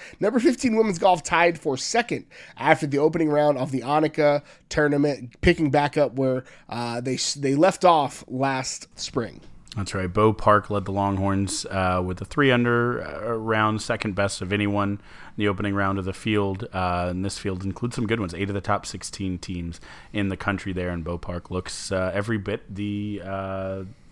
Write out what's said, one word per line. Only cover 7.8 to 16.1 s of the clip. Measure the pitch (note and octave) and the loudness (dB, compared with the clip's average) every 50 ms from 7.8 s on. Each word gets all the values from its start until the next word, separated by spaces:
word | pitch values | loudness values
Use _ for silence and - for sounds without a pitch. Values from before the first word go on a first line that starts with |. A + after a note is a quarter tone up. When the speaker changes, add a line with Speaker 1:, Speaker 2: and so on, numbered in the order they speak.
| F#3+ | 6
Speaker 1:
off | F3+ E3+ D3+ C#3 - - - - | 6 6 6 4 0 -4 -10 -12
last | - B2+ B2+ C3+ C#3 C3+ C3 C3 - - - - _ - - | -8 -4 -2 0 0 0 -2 -4 -6 -8 -12 -14 _ -14 -12
spring. | - - - C3+ A2 F2+ G#1+ - - - - - - - - | -12 -6 -4 -4 -6 -6 -10 -16 -20 -20 -20 -20 -20 -12 -8
Speaker 2:
That's | G#2 G2 - - | -8 -8 -6 -4
right. | F#2+ F#2 F2+ | -4 -4 -2
Bo | F2 G#2+ G#2+ A2 G#2 | 2 4 4 4 4
Park | - - G#2+ G#2 G#2 - - | 4 4 6 6 6 4 0
led | G#2 G2+ F#2 | -4 -4 -2
the | G2 | -2
Longhorns, | F#2+ G2+ G2 G2+ G2 G2 G2 G2 G2 G2 G2 F#2+ - - - | -2 0 0 0 0 0 0 0 2 0 0 -2 -4 -6 -6
uh, | - F#2+ F#2+ F#2 F#2 F#2 F2+ F2+ | -4 -2 0 0 2 2 0 0
with | F#2 F2+ - | -2 -4 -6
a | - | -8
three | - - D3 C#3 C3 | -6 0 2 4 4
under, | B2 A#2+ A#2+ A#2+ A#2+ A#2+ A#2+ A#2+ A#2+ A#2+ | 4 4 2 2 2 2 0 0 -2 -4
uh, | - D#2 C#2+ D2+ G#2 A#2 A#2 | -6 -8 -10 -8 -6 -4 -4
round, | A2+ A2 A2+ A2 A2 G#2+ A2 G#2+ G#2+ | -4 -2 0 2 4 4 2 2 0
second | - - A#2 G#2 - G#2+ F#2 | -2 -4 -4 -2 -2 -4 0
best | G2+ G2+ G2 - - | 0 -2 -2 -2 -6
of | G2 F2+ | -4 -2
anyone | G#2 G#2 G#2 G2+ G2+ G#2 G2+ G2+ G2+ | 0 0 0 0 0 0 0 -2 -2
in | G2+ - - - - - - - | -6 -8 -16 -20 -18 -18 -14 -4
the | - G#2 | 0 0
opening | G2+ G2 G2+ G#2 G2+ G2 | 0 0 0 -2 -2 0
round | G2+ G2 G2 G2 G2 | 0 0 0 0 -2
of | F2+ | -4
the | F#2+ | -4